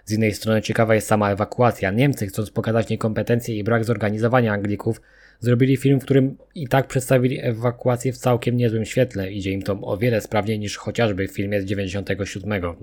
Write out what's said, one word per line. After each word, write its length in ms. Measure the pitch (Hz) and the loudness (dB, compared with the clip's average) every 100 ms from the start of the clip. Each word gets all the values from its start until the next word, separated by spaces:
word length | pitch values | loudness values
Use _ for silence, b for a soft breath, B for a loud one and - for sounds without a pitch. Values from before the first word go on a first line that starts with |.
Z 60 | B | B
jednej 240 | 107 110 | 0 2
strony 280 | 104 110 110 | 0 0 0
ciekawa 320 | 107 110 113 | 0 2 4
jest 120 | 110 - | 4 4
sama 240 | 107 104 | 2 2
ewakuacja. 600 | 101 104 - 120 - 95 | 2 -2 2 2 2 0
Niemcy, 360 | 107 143 131 101 | 2 2 2 -4
chcąc 240 | - 101 | -4 -6
pokazać 380 | - 110 113 104 | -4 0 0 0
niekompetencję 680 | 110 113 107 104 120 120 107 | -2 -2 -2 0 0 -2 -4
i 80 | |
brak 200 | 101 113 | 0 0
zorganizowania 680 | 113 110 107 107 113 127 117 | 2 0 0 0 2 4 2
Anglików, 480 | 101 101 101 117 110 b b b b | 0 -2 -2 -2 -6 b b b b
zrobili 360 | 117 120 131 131 | 2 4 4 4
film, 240 | 135 139 | 4 2
w 40 | |
którym 320 | - 135 131 - _ | 4 2 2 -2 _
i 140 | - 127 | -10 0
tak 180 | 135 127 | 0 0
przedstawili 540 | 135 - 131 123 135 | -2 2 2 2 0
ewakuację 680 | 127 113 120 120 127 120 127 | -4 -2 -2 -2 0 0 -2
w 60 | 120 | -2
całkiem 380 | 127 120 127 120 | 0 2 2 2
niezłym 280 | 120 113 | 2 0
świetle. 480 | 107 - 123 98 95 | -2 0 0 0 -6
Idzie 200 | 101 95 | -4 -4
im 100 | 98 | -4
to 180 | 95 98 | -2 -4
o 160 | - 104 | -4 -2
wiele 240 | 123 110 | 0 0
sprawniej 380 | - 110 101 107 | 0 -2 0 -2
niż 180 | 104 - | -4 -8
chociażby 520 | - 104 113 95 95 | -6 0 0 0 -4
w 40 | |
filmie 280 | - 98 104 | -4 -2 -2
z 40 | |
dziewięćdziesiątego 600 | 95 101 95 101 92 98 98 | -2 -4 -4 -4 -4 -4 -4
siódmego. 500 | 101 95 104 87 85 | -6 -4 -4 -4 -8